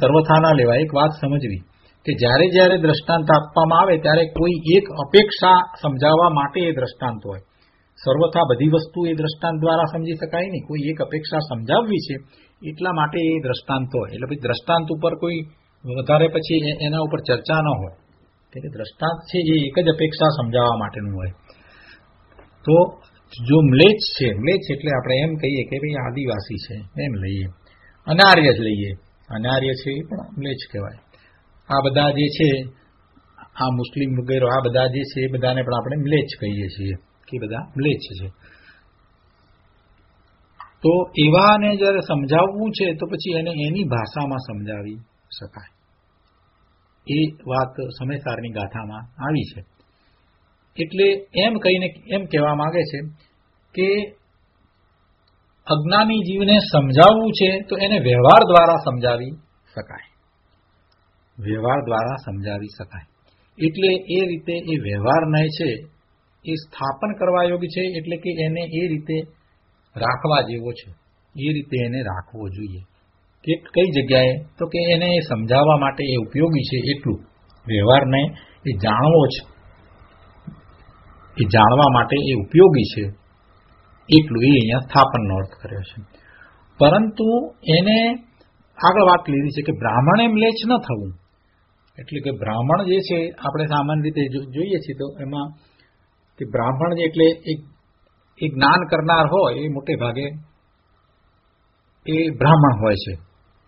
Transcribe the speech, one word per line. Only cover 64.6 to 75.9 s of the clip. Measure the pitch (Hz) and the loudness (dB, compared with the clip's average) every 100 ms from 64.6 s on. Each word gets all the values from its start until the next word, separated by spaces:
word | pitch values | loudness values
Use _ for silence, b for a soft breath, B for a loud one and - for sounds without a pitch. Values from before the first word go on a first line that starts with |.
| 165 156 | -6 -6
વ્યવહારને | 101 101 113 156 156 151 156 | -4 -2 0 0 2 0 -2
છે, | 156 160 110 - _ _ _ _ _ | -2 -6 -6 -12 _ _ _ _ _
એ | 165 | -10
સ્થાપન | 156 - - 139 135 208 | -10 -10 -8 -8 -4 -6
કરવા | 208 185 180 | -2 0 2
યોગ્ય | 175 175 175 | 0 -2 -6
છે, | 180 | -6
એટલે | 185 175 160 170 | -6 -6 -8 -8
કે | 180 | -6
એને | 165 160 165 | -4 -4 -4
એ | 165 160 180 | -6 -4 -4
રીતે | 156 151 160 160 _ _ _ _ _ _ 113 | -4 -4 -6 -8 _ _ _ _ _ _ -4
રાખવા | 113 127 151 147 | -2 -2 0 0
જેવો | 110 117 117 | 0 -6 -10
છે, | 120 - - _ _ _ - | -12 -16 -20 _ _ _ -8
એ | 143 | -4
રીતે | 151 139 127 | -4 -4 -4
એને | 120 131 | -4 -4
રાખવો | 110 92 87 113 101 | -6 -10 -12 -14 -12
જોઈએ. | 95 104 92 92 _ _ _ _ _ | -12 -12 -14 -18 _ _ _ _ _
કે | - 160 | -6 -6
કઈ | - 165 185 143 | -2 0 0 0
જગ્યાએ? | 127 131 127 127 - - | 2 2 2 0 -8 -8
તો | 165 | -6
કે | 170 170 | -2 0
એને | 165 180 | 0 0
એ | 175 | -2
સમજાવવા | 151 113 110 131 151 147 | -2 -4 0 4 4 4
માટે | 139 | 2